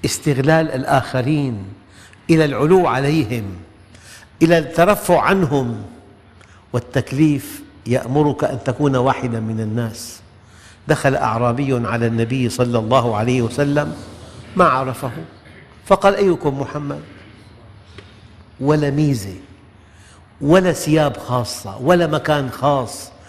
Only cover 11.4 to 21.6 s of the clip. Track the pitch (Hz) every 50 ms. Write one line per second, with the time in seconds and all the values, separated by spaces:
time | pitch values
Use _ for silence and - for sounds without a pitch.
11.4 | 120 120 117 127 143 135 135 120 117 - 117 117 117 117 113 113 117 113 131 135
12.4 | 123 117 - - 127 123 120 113 107 110 127 131 117 120 110 104 110 123 127 131
13.4 | 117 110 - - 147 143 143 147 147 160 160 - - - - - - - - -
14.4 | - - - - 180 156 131 131 135 131 127 - - 123 104 160 160 - - -
15.4 | - - - - - - - - - - 196 - - 196 202 - 202 190 170 -
16.4 | - 147 135 139 135 - - 151 147 143 143 151 156 - - - - - - -
17.4 | - - - - - - - - - - - - - - - - - - - -
18.4 | - - - - 135 143 151 151 147 143 135 147 156 147 139 113 95 98 92 -
19.4 | - - - - - - - - - - - - - - - - - - - -
20.4 | 143 143 170 190 185 180 160 - - 151 151 156 151 143 - - - - 123 123
21.4 | 117 - - -